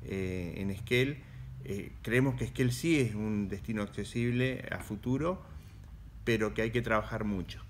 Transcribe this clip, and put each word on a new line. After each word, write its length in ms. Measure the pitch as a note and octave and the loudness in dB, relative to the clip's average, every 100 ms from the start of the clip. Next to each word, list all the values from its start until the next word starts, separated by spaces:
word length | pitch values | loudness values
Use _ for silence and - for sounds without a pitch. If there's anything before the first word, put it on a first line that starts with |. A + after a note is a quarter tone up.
eh, 500 | - G2 F#2 F#2 F2 - | -4 -2 0 -2 -2 -2
en 120 | G2 | -2
Esquel. 480 | F#2+ - B2 C3+ D3 - - - - - | -4 2 4 4 0 -10 -14 -12 -10 -6
Eh, 280 | G3 - - | -6 -6 -8
creemos 320 | - A#2+ C3+ B2 | 2 4 4 2
que 80 | A#2+ | -2
Esquel 260 | - B2+ | 2 2
sí 280 | B2 E3 D#3 | 4 4 6
es 160 | A#2+ G#2 | 4 2
un 340 | G#2+ G#2+ G2 | 0 2 0
destino 320 | G2 - G#2+ | -2 -2 -2
accesible 840 | G2+ - G2+ A#2+ A#2+ A#2+ B2+ B2+ - | -2 -4 -4 0 2 2 2 0 -4
a 60 | - | -6
futuro, 640 | - G#2 B2 C3 D#3+ F#3+ - - - - - - - - - | -4 -4 0 0 0 -2 -6 -14 -14 -16 -16 -14 -14 -6 0
pero 280 | A2+ G#2+ | 2 2
que 80 | G#2+ | 2
hay 80 | A2+ | 2
que 140 | A#2+ | 2
trabajar 400 | A#2 A2 G#2+ A2+ | 4 2 2 -2
mucho. 360 | G#2+ G2 E2+ - - | 0 0 -2 -8 -12